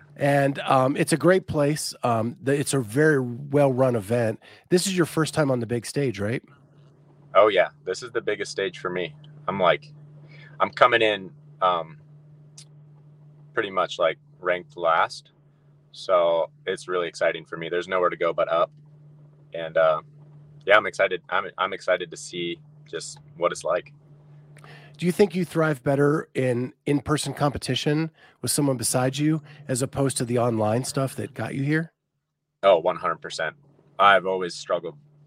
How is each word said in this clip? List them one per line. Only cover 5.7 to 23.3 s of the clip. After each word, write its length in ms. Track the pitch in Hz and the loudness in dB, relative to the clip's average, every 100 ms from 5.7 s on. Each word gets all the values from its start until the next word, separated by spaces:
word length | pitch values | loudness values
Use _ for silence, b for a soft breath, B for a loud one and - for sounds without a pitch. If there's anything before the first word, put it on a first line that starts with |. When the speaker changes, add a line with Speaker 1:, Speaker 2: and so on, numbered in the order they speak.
| 120 - | -6 -4
Speaker 1:
stage, 340 | 143 139 98 | -4 -2 -2
right? 220 | 104 127 - - _ _ - _ _ _ - 95 | -4 -6 -8 -20 _ _ -20 _ _ _ 0 4
Speaker 2:
Oh, 120 | 107 | 4
yeah. 220 | 95 78 - - | 4 0 -2 -8
This 160 | 90 | -8
is 80 | 127 | -6
the 100 | 113 | -6
biggest 300 | 104 104 98 | -4 -4 -6
stage 280 | - 98 - | -4 -4 -4
for 100 | 92 | -6
me. 260 | 90 82 - - - - | -6 -6 -10 -20 -12 -8
I'm, 120 | 98 | 0
like, 340 | 87 78 - - - - B B B B | 2 2 -2 -20 -20 -20 B B B B
I'm 120 | 104 | -4
coming 300 | - 127 117 | 4 4 6
in, 300 | 110 101 92 - - - | 4 0 -4 -16 -20 -2
um, 360 | 92 87 80 76 - - - - - - - - - - - - - - - | 0 0 -4 -14 -20 -20 -20 -20 -20 -20 -20 -20 -20 -20 -20 -20 -20 -20 -8
pretty 160 | - 101 | -6 -4
much, 300 | 92 85 - | -2 -4 0
like, 180 | 82 80 _ _ | 0 0 _ _
ranked 360 | 90 90 78 87 | -2 -2 -4 -4
last. 540 | 82 82 123 - - _ _ _ _ _ _ | 0 2 0 -4 -20 _ _ _ _ _ _
So 580 | - - 90 85 82 76 - 95 | -14 0 2 4 2 -2 -6 -8
it's 220 | 95 - | -8 -4
really 200 | 90 85 | -4 -4
exciting 380 | - 85 82 80 | -2 -2 -2 -10
for 100 | 82 | -10
me. 140 | 82 | -4
There's 180 | 87 87 | -4 -2
nowhere 220 | 92 87 | 0 0
to 80 | 82 | 0
go 160 | 85 | -2
but 160 | 80 76 | 0 0
up. 220 | 82 82 - - - - - - _ _ | 0 -2 -4 -20 -20 -20 -20 -20 _ _
And, 240 | 82 80 82 | -12 -4 2
uh, 240 | 80 78 78 - - - - - - | 2 2 -4 -20 -20 -20 -20 -10 4
yeah, 100 | 104 | 4
I'm 120 | 98 | 4
excited. 340 | - 95 90 - | -2 -2 -2 -4
I'm, 220 | 92 95 - | -6 -6 -4
I'm 160 | 92 | -4
excited 360 | 98 - 90 87 | -4 -2 -2 -2
to 60 | - | -12
see 420 | - 90 85 85 - - - | -12 -8 -8 -8 -14 -20 -14
just 320 | 80 - - - | -12 -12 -18 -20